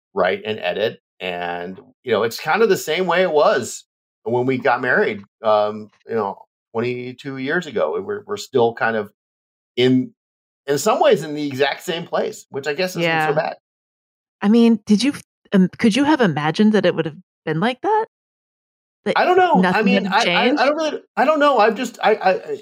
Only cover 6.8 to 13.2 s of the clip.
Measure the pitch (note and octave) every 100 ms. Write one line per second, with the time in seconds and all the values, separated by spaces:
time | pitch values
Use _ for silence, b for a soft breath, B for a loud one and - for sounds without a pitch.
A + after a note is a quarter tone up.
6.8 | B2 B2 B2 B2+ C#3 C3+ C3 E3+ D#3+ G#2
7.8 | D2+ E2+ G2 G#2 - G#2 - B2+ A#2 A2+
8.8 | A#2 A2 G2+ _ _ _ _ _ _ -
9.8 | B2+ B2+ B2+ _ _ _ _ _ - C#3+
10.8 | G#3+ C#4 D#4 G3+ D#3 D3+ D3 B2+ C#3 D#3+
11.8 | - E3+ E3+ E3 - - - C3+ C#3 D3
12.8 | F#3 F#3 E3+ E3